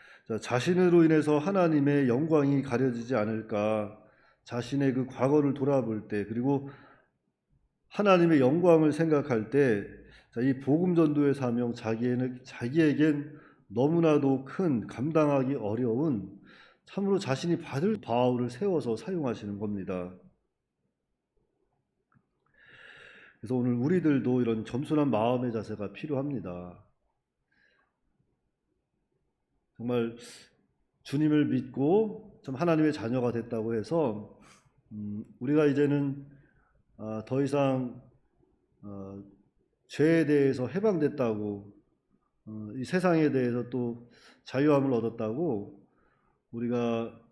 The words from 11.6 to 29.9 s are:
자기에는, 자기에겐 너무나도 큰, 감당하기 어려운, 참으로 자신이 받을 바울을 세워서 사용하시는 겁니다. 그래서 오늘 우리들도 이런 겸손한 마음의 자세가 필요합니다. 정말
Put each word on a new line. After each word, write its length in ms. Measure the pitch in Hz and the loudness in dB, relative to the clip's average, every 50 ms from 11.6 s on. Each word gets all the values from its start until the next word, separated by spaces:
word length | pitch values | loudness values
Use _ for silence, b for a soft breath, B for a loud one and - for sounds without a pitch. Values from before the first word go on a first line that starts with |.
| 123 120 117 | -2 -2 -4
자기에는, 680 | - - 110 110 110 120 123 123 120 127 131 127 123 - | -4 -4 -4 -2 -2 0 -2 0 0 -2 -4 -6 -8 -14
자기에겐 960 | - - - 123 120 131 165 160 151 135 123 151 160 147 147 139 - B B B B B B B B | -16 -12 -8 -6 -2 2 2 4 4 4 4 2 2 2 0 -4 -10 B B B B B B B B
너무나도 760 | 101 113 131 147 165 170 170 160 151 147 135 139 135 131 135 | -2 0 2 2 2 4 4 4 4 4 4 2 0 0 -2
큰, 420 | 135 - - 190 170 139 113 95 | -6 -6 -4 -2 0 0 -2 -4
감당하기 680 | 92 - - 123 160 156 160 156 147 143 135 131 127 143 | -6 -8 -6 -4 0 2 2 2 2 2 0 0 0 -2
어려운, 840 | 131 110 101 107 113 127 120 110 123 156 165 131 101 92 90 - B B B B B B B B B B | -4 -4 -4 -4 -2 -2 -2 0 0 0 -2 -2 -4 -6 -8 -14 B B B B B B B B B B
참으로 340 | - - - 202 196 196 180 | -14 -8 -4 -2 0 0 0
자신이 400 | - 127 135 135 - 170 170 - | 0 -2 -4 -2 -2 -2 -2 -2
받을 420 | - - - 135 160 208 220 - | -4 -6 -6 -2 -2 -2 -2 -4
바울을 500 | - - 113 120 123 123 123 120 123 120 | -4 -2 0 2 2 2 2 0 -2 -4
세워서 460 | 120 - 202 202 185 151 117 117 113 | -4 -4 -2 -2 -2 -2 -2 -2 -4
사용하시는 640 | 110 - 185 190 170 151 127 110 101 113 101 101 101 | -4 -6 -6 -6 -4 -4 -4 -4 -6 -8 -10 -8 -6
겁니다. 560 | 107 104 104 98 92 92 95 90 90 90 92 - - - _ _ _ _ _ _ _ _ _ _ _ _ _ _ _ _ _ _ _ _ _ _ _ _ _ _ _ _ _ _ _ _ _ _ _ _ _ _ _ _ _ _ _ B B B B B B B B B B B B B B B B B B B | -6 -6 -6 -6 -6 -6 -6 -6 -8 -10 -12 -18 -20 -20 _ _ _ _ _ _ _ _ _ _ _ _ _ _ _ _ _ _ _ _ _ _ _ _ _ _ _ _ _ _ _ _ _ _ _ _ _ _ _ _ _ _ _ B B B B B B B B B B B B B B B B B B B
그래서 140 | - 101 127 | -8 -4 -2
오늘 200 | 127 120 127 120 | -2 0 0 0
우리들도 680 | 120 123 151 185 180 151 156 143 131 110 123 123 127 | 0 0 0 2 2 2 2 2 2 2 0 0 2
이런 240 | 123 113 113 110 107 | 2 0 0 -2 -4
겸손한 460 | - - 120 151 - 156 151 147 139 | -6 -6 -6 -4 -2 0 0 0 2
마음의 420 | 120 104 110 120 127 123 127 123 | 0 2 2 0 0 0 -2 -4
자세가 400 | 113 113 98 101 107 98 104 95 | -4 -6 -6 -8 -8 -8 -8 -10
필요합니다. 920 | - - - 151 147 131 139 147 143 113 87 92 90 90 90 90 87 - - _ _ _ _ _ _ _ _ _ _ _ _ _ _ _ _ _ _ _ _ _ _ _ _ _ _ _ _ _ _ _ _ _ _ _ _ _ _ _ _ _ _ _ _ _ _ _ _ _ _ _ _ _ _ _ _ _ _ | -10 -10 -10 -6 -6 -6 -6 -6 -6 -8 -8 -10 -10 -12 -12 -14 -16 -20 -20 _ _ _ _ _ _ _ _ _ _ _ _ _ _ _ _ _ _ _ _ _ _ _ _ _ _ _ _ _ _ _ _ _ _ _ _ _ _ _ _ _ _ _ _ _ _ _ _ _ _ _ _ _ _ _ _ _ _
정말 400 | - 113 120 | -10 -6 -4